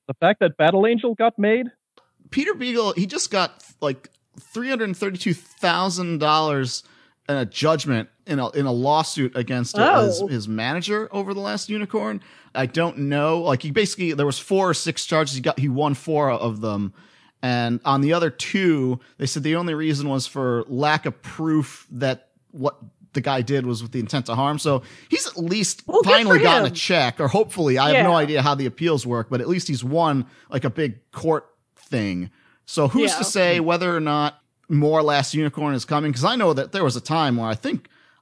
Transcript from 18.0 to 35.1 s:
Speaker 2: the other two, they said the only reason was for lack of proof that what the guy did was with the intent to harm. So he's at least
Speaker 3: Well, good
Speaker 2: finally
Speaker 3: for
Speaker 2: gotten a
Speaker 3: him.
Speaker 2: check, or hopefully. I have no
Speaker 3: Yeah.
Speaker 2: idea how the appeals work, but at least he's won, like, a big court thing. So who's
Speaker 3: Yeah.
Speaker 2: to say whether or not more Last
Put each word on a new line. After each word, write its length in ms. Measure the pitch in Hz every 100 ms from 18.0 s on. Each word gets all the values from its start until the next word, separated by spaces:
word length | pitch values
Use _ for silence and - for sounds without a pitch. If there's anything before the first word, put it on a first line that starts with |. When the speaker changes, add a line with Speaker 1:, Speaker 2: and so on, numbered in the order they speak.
Speaker 2:
the 120 | 143
other 180 | 175 160
two, 680 | - - 190 180 147 127 123 _ -
they 80 | 135
said 160 | 151
the 140 | 151 165
only 180 | 175
reason 340 | 156 156 143 143
was 180 | 135 -
for 380 | 139 127 120 123
lack 380 | 131 147 151 143
of 140 | -
proof 640 | - - 160 156 131 - -
that 360 | 120 135 127 _ _ _
what 240 | - 131 - 110 _ _
the 80 | 143
guy 200 | 143 131
did 220 | 120 139 123
was 160 | 113
with 100 | 117
the 80 | 131
intent 260 | 104 139 120
to 80 |
harm. 240 | 117 143 151
So 240 | 156 127 - - -
he's 180 | 480 -
at 100 | -
least 440 | 165 208 - - -
Speaker 3:
Well, 160 | 453
good 80 | -
Speaker 2:
finally 260 | 508 427 -
Speaker 3:
for 60 |
Speaker 2:
gotten 200 | 453 -
a 40 | -
Speaker 3:
him. 60 |
Speaker 2:
check, 460 | 170 - 170 123 -
or 80 | 139
hopefully. 500 | 202 214 185 147 127
I 140 | 143
have 100 | 262
no 60 | 180
Speaker 3:
Yeah. 40 | 165
Speaker 2:
idea 260 | 147 147
how 120 | 147
the 120 | 139 127
appeals 400 | - 165 143 123
work, 220 | 120 110
but 100 | 127
at 80 | 123
least 200 | 180 165
he's 140 | 123
won, 420 | 123 160 160 139 120 - -
like, 140 | 131
a 60 | 131
big 280 | 160 139 - _
court 340 | - 160 156 - _ _ _
thing. 540 | - 123 101 90 90 _ _ _ -
So 220 | 160 139
who's 240 | 254 202
Speaker 3:
Yeah. 60 | 165
Speaker 2:
to 60 |
say 360 | - 196 175 175
whether 340 | 165 170 180 165
or 40 |
not 400 | 151 147 147 - _ _ -
more 340 | 147 151 160
Last 320 | 151